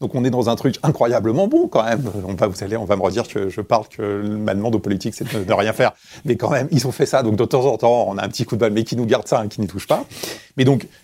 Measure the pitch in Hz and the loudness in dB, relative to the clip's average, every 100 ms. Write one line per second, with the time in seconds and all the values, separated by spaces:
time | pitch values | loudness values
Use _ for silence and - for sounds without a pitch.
0 | 120 135 127 123 117 113 135 - 143 147 | -6 -2 0 2 0 0 -2 0 -2 2
1 | 120 123 107 123 202 320 359 127 113 117 | 2 2 2 2 2 2 2 2 2 0
2 | 123 98 92 95 107 92 98 113 95 98 | -2 -6 -6 -2 -2 -2 -4 -4 0 0
3 | 92 101 113 104 98 90 101 117 110 - | 2 0 -4 -4 -4 -4 0 0 0 -6
4 | 104 101 104 107 107 101 110 110 104 98 | -4 -4 -4 -2 -2 0 0 0 0 -2
5 | 117 - - 113 95 101 107 110 123 - | -4 -8 -6 -6 0 2 2 2 0 0
6 | - - - 120 110 135 135 147 131 117 | -10 -8 -2 0 0 0 2 0 0 0
7 | 147 135 117 107 113 135 135 113 117 120 | 0 2 2 2 2 2 2 2 4 4
8 | 98 98 101 - - 110 113 104 113 117 | 2 -2 -4 -4 -4 0 2 0 -2 -2
9 | 117 120 - 131 104 - 101 98 - 170 | 0 0 0 -2 -2 -4 -6 -6 -2 -2
10 | 285 - - - - - 135 135 - - | -2 -12 -12 -14 -8 2 4 4 0 -14